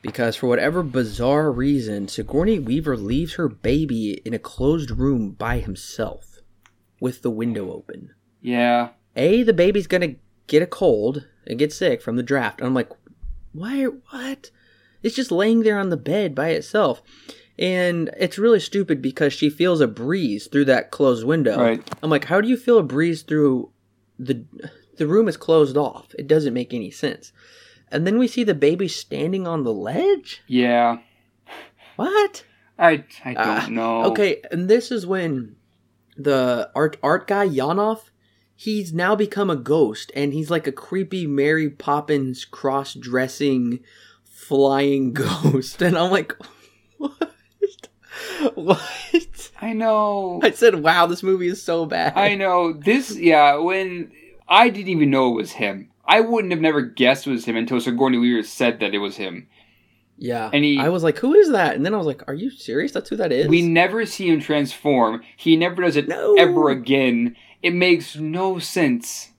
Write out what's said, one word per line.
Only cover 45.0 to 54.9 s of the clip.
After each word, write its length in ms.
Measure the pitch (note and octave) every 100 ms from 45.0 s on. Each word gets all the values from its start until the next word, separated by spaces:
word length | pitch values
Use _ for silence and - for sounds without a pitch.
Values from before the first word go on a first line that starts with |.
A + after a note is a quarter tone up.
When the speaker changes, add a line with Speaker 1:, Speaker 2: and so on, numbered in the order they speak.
| C3
Speaker 1:
<laughs> 20 |
ghost. 640 | A#2 A#2 F#3 D3+ C3+ C3 -
And 160 | F3 E3+
I'm 140 | F3
like, 240 | F#3+ - - - _ _ _ _ _
"What? 320 | C#4+ - D#4+ _ _ _ G4+ - - _ _ - - F4+ D4
What?" 960 | - E3 E3+ - - - E4+ - - - -
Speaker 2:
I 120 | G#3+
know. 680 | A3+ A3+ G#3+ G#3 G3+ F#3+ F3
Speaker 1:
I 80 | G3+
said, 320 | - A3+ F3+
"Wow, 240 | D3+ F3 E3+
this 160 | F3
movie 260 | F#3+ F#3+ F3
is 140 | F#3
so 240 | - E3+ D#3+
bad." 280 | E3+ C#3+ F3+
Speaker 2:
I 180 | G3+
know. 380 | G3+ F#3+ F3+ E3+
This, 440 | D#3+ D3+ B3+ C4 -
yeah, 400 | E3+ D#3 D3 D3
when, 540 | E3+ F#3+ F#3+ F3+ D#3+ - - - -
I 200 | F#3 B3
didn't 180 | G3+
even 220 | F#3+